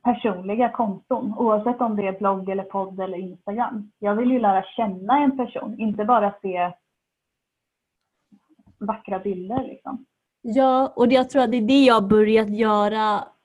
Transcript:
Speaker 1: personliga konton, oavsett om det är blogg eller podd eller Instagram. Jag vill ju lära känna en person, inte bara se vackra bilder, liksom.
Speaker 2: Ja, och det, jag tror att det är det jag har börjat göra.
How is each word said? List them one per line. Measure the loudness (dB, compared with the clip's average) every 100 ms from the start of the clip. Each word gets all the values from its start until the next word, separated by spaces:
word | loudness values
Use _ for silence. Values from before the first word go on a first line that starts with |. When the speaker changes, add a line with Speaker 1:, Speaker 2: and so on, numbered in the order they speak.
Speaker 1:
personliga | 0 0 -2 -4 -6 0 0
konton, | 0 -4 -4 _ -4 -4 -2
oavsett | 0 2 0 -2
om | -2 -2
det | -4
är | -2
blogg | -2 -2 -4
eller | -6
podd | -4 -6 -6 -8
eller | -8 -8
Instagram. | -12 -12 -10 -6 -4 -6 -12 _
Jag | -2
vill | 0 2
ju | 2
lära | 2 0
känna | -2 -4 -4 -4 0 2
en | 2 0
person, | -6 -6 -10 -4
inte | -4 -2
bara | 2 2 2 -2
se | -8 -4 -4 -6 _ _ _ _ _ _ _ _ _ _ _ _ _ _ _ _ _ _ _ _
vackra | -8 -8 -6 -6
bilder, | -4 -6 -4 -6 -6
liksom. | -12 -14 -14 _ _ _ _
Speaker 2:
Ja, | -2 2 4 4 0 2
och | 4
det, |
jag | 4 4
tror | 0
att | 2
det | 0
är | 4
det | 6
jag | 6
har | 6 4
börjat | 4 6 4 2
göra. | 0 2 2 2 0 -2 -2 -6 _